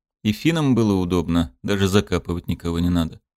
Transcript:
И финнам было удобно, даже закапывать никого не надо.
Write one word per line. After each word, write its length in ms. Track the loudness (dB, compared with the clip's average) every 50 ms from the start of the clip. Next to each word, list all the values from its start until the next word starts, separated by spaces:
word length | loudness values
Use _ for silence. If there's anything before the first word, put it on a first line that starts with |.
| _ _ _ _ -2
И 80 | -2 -2
финнам 420 | 0 0 0 0 2 2 2 2
было 200 | 2 2 2 2
удобно, 600 | 0 0 0 0 0 0 0 0 0 0 -2 -6 _ -6
даже 240 | -4 -2 0 0
закапывать 640 | 2 2 2 0 0 -2 -4 -2 -4 -8 -8 -4 -6
никого 300 | -8 -6 -4 -4 -2 0
не 100 | 0 0
надо. 320 | 0 0 0 -2 -6 -14 _ _ _